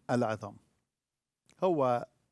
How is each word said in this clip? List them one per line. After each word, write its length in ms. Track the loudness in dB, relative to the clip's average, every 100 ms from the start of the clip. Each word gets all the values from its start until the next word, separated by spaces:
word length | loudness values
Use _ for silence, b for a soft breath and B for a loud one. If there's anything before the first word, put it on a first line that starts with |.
| -2
العظام. 460 | 0 0 -2 -8 -16 _ _ _ _ _ _ _ _ _ -2
هو 420 | 0 2 2 0 -4 _ _